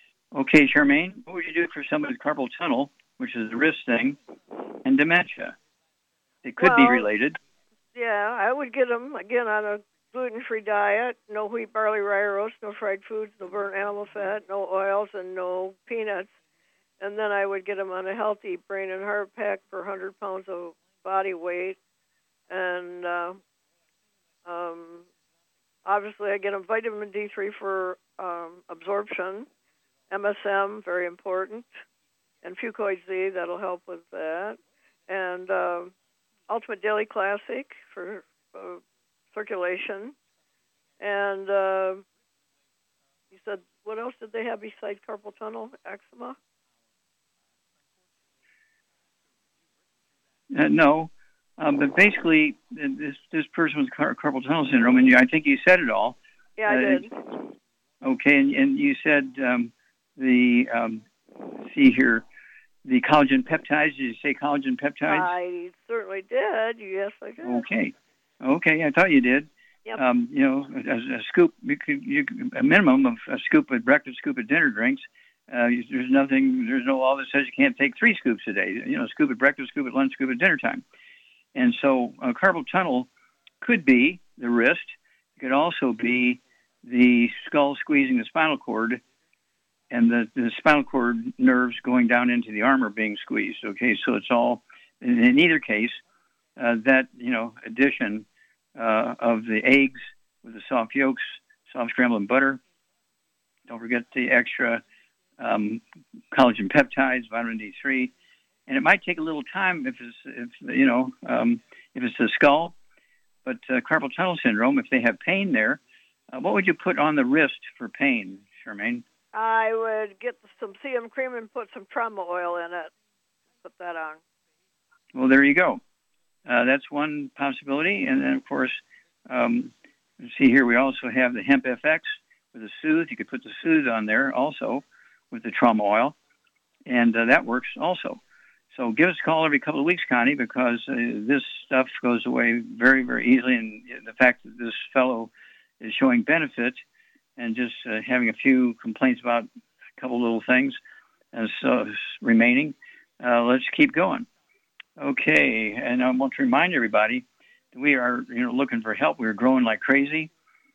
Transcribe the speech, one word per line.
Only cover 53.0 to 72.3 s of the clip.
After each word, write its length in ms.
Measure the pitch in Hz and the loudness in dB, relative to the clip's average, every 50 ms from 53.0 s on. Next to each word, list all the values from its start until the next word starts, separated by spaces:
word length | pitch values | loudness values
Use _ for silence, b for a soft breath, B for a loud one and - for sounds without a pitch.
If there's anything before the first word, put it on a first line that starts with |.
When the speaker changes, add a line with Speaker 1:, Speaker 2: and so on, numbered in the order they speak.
| 151 143 139 - _ _ - | -8 -10 -12 -12 _ _ -4
Speaker 1:
this 140 | 160 147 - - | -4 -4 -4 -2
person 280 | - 165 151 147 151 | -2 -2 0 0 -2
with 100 | 139 127 | -4 -2
car-, 240 | - - 147 147 - | -2 -4 -4 -4 -4
carpal 280 | - - 151 135 131 123 | -4 -4 -4 -4 -4 -2
tunnel 240 | 131 151 165 147 135 | -2 -2 -2 0 2
syndrome, 280 | 139 123 113 123 127 127 | 2 4 6 6 8 8
and 100 | 127 131 | 8 8
you, 80 | 127 | 8
I 80 | 123 127 | 8 8
think 220 | 127 - 160 156 | 6 4 2 2
you 120 | 147 139 131 - | 2 0 2 6
said 140 | 180 185 180 | 6 6 6
it 100 | 165 120 | 4 2
all. 260 | 107 101 104 120 127 _ b b b b b b b | 0 0 0 -2 -4 _ b b b b b b b
Speaker 2:
Yeah, 140 | - 220 208 | -4 -2 0
I 60 | 208 | 2
Speaker 1:
Uh, 20 | - | 2
Speaker 2:
did. 340 | - 277 269 269 226 - - - - - - - - - - _ _ _ _ _ _ _ _ _ - | 2 2 2 0 0 -4 -14 -14 -14 -12 -12 -12 -12 -14 -16 _ _ _ _ _ _ _ _ _ -4
Speaker 1:
Okay, 320 | 135 131 117 - 143 143 | -4 -2 0 4 4 6
and, 180 | 139 139 139 143 | 6 6 4 4
and 240 | 139 135 139 135 143 | 4 2 2 2 2
you 160 | 147 143 135 - - | 0 0 0 0 0
said, 320 | 160 151 143 139 135 123 135 135 | 2 2 2 2 -2 -4 -4 -2
um, 280 | 123 123 120 120 117 - _ _ _ _ _ _ _ _ | 0 0 0 -2 -4 -8 _ _ _ _ _ _ _ _
the, 520 | - 131 131 127 123 123 123 120 120 123 - 117 | -4 2 4 4 6 6 6 4 4 2 2 0
um, 300 | 117 117 113 113 110 - _ _ _ _ _ - - - - - - | -2 -2 -4 -6 -8 -12 _ _ _ _ _ -20 -18 -16 -16 -14 -16
let's 160 | - - - | -16 -6 2
see 160 | - 139 131 | 6 8 8
here, 340 | 113 - 139 123 - - - - b b b b b b b b b _ - | 8 6 4 4 2 2 -2 -6 b b b b b b b b b _ -4
the 160 | 131 131 127 | 0 2 2
collagen 420 | 120 - 151 151 143 131 135 131 123 | 4 6 6 6 6 6 4 2 2
peptides. 540 | - 160 156 - - 143 151 151 156 139 | 0 -2 -4 -2 -2 0 0 0 0 0
Did 80 | 139 135 | -2 -6
you 100 | 123 113 - - | -8 -6 -6 -4
say 120 | 143 135 | -4 -4
collagen 440 | - 143 147 147 143 135 135 127 123 | -2 -2 -2 -2 0 0 -2 -2 -2
peptides? 400 | - 143 143 - 160 156 151 170 | -2 -4 -4 -2 -2 0 0 0
Speaker 2:
I 500 | 180 175 180 180 180 180 180 175 170 180 - _ _ - | 0 -2 -2 -4 -4 -6 -8 -10 -12 -14 -16 _ _ -8
certainly 340 | 233 233 208 190 190 196 190 | -8 -8 -8 -8 -10 -10 -8
did. 560 | 196 233 254 - - 359 226 220 226 233 226 | -6 -4 -2 -2 -2 -2 -2 -2 -4 -4 -8
Yes, 320 | 214 190 190 190 196 202 - - - | -10 -8 -6 -6 -6 -6 -8 -12 -18
I 100 | - - | -18 -16
did. 120 | - - | -12 -8
Speaker 1:
Okay. 480 | 240 - - - - - 110 95 - - _ _ _ _ _ _ _ _ - - | -4 -4 -4 -4 -2 -2 -2 -2 -4 -6 _ _ _ _ _ _ _ _ -6 -2
Okay, 420 | 131 139 170 - 165 156 156 165 | 0 0 2 2 2 2 2 0
I 60 | 147 | 2
thought 200 | 135 165 180 190 | 4 4 4 6
you 100 | 156 135 | 6 4
did. 280 | 123 123 127 143 147 - _ b b b b b b | 6 6 4 2 0 -2 _ b b b b b b
Speaker 2:
Yep. 160 | 214 220 190 | -10 -4 0
Speaker 1:
Um, 280 | 135 127 123 123 120 120 147 | 2 2 4 2 2 0 2
you 140 | 143 135 | 2 2
know, 200 | 135 135 139 143 139 - | 2 2 0 -4 -6 -8
a, 420 | 135 - 139 135 117 117 135 131 | -8 -6 -4 -4 -4 -4 -6 -6
a 60 | 117 107 - | -8 -8 0
scoop, 260 | - 180 175 165 - _ - | 4 4 4 4 4 _ -6
you 140 | 123 143 | -4 -4
could, 280 | 143 - - 147 139 - | -4 -4 -4 -4 -4 -4
you 200 | - 139 147 143 | -2 -2 -2 -2
could, 280 | 135 | -2